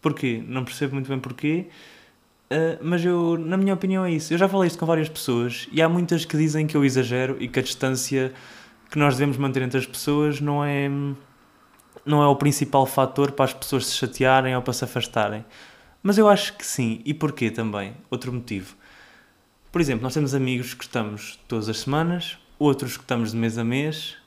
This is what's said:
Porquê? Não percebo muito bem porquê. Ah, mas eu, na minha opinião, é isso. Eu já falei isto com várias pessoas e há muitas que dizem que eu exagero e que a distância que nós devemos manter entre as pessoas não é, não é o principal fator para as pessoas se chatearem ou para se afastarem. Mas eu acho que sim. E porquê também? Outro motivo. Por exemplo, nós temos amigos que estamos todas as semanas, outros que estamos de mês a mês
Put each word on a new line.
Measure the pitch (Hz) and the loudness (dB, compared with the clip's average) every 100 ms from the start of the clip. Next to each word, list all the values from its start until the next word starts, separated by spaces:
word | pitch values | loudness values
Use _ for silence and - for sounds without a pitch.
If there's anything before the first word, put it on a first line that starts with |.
Porquê? | 156 143 131 113 113 | 0 0 -2 -4 -6
Não | 127 | -6
percebo | 123 - 143 | -6 -4 -4
muito | 135 131 | -4 -6
bem | 135 | -6
porquê. | 127 120 147 165 190 - - - _ _ _ _ _ | -8 -6 -2 -2 -6 -16 -20 -20 _ _ _ _ _
Ah, | 143 165 160 | -2 0 -2
mas | 156 175 | -2 0
eu, | 175 175 170 165 | 2 2 2 0
na | 160 190 | 0 0
minha | 196 | 2
opinião, | 190 190 190 | 2 0 0
é | 185 | 0
isso. | 160 156 | -2 0
Eu | 170 | 2
já | 190 | 2
falei | 196 180 | 4 2
isto | 170 | 0
com | |
várias | 170 160 156 | 0 2 0
pessoas | 156 - 120 120 117 - | -4 -2 0 0 -4 -6
e | 147 | 2
há | 165 | 4
muitas | 170 175 165 160 | 4 2 0 0
que | 151 | 0
dizem | 160 156 151 | 2 2 0
que | 151 | 4
eu | |
exagero | 139 127 120 123 131 131 | 4 4 2 0 -2 -2
e | 123 | -2
que | 131 | -2
a | |
distância | 127 - 131 131 - 135 131 131 - - - _ _ | -2 -2 -2 -2 -2 0 -2 -4 -20 -20 -20 _ _
que | 151 | 2
nós | 147 | 2
devemos | 127 143 127 | 4 0 0
manter | 139 131 | 0 0
entre | 127 127 | 0 -2
as | 127 | -2
pessoas | - - 147 151 143 | -6 0 2 2 0
não | 147 143 | -2 0
é, | 143 143 139 139 143 139 - _ _ _ _ _ _ - | 0 -2 -2 -2 -4 -8 -14 _ _ _ _ _ _ -12
não | - 147 | 0 4
é | 147 | 6
o | 143 | 6
principal | 147 143 139 139 | 4 2 2 2
fator | 135 - 131 139 139 | 2 2 0 2 0
para | 139 131 | 2 0
as | |
pessoas | - - 135 123 | 0 -4 -2 -2
se | |
chatearem | - 123 - 131 135 131 | -4 -4 0 4 4 4
ou | 127 | -2
para | 120 | -2
se | 120 | -4
afastarem. | 123 127 117 - 104 107 113 - - - - _ | -4 -4 -2 0 0 -2 -12 -20 -20 -20 -20 _
Mas | 190 208 | 0 6
eu | 214 | 8
acho | 202 - - | 6 4 -8
que | - | -8
sim. | - 117 113 - | -2 -2 -2 -6
E | |
porquê | 151 151 - 113 | -2 -2 0 -2
também? | 113 110 101 98 117 - | -2 -4 -4 -8 -12 -10
Outro | 123 131 | -8 -6
motivo. | 123 120 101 92 - - - - - _ _ _ _ _ | -8 -6 -8 -8 -18 -20 -20 -20 -20 _ _ _ _ _
Por | 175 | 0
exemplo, | 151 120 | 0 0
nós | 127 | -2
temos | 156 143 | 0 0
amigos | 139 131 123 - | 0 0 -2 -4
que | - | -12
estamos | - 123 107 104 - - _ | -8 -4 -4 -8 -14 -18 _
todas | 117 107 | -4 -4
as | 110 | -4
semanas, | - 147 165 175 - - _ _ | -2 0 0 -2 -6 -12 _ _
outros | 147 139 127 - | 2 2 -2 -10
que | |
estamos | - 123 110 | -4 -2 0
de | 113 | 0
mês | 113 113 | -2 -2
a | |
mês | 117 127 151 156 - - | -2 0 -2 -4 -10 -14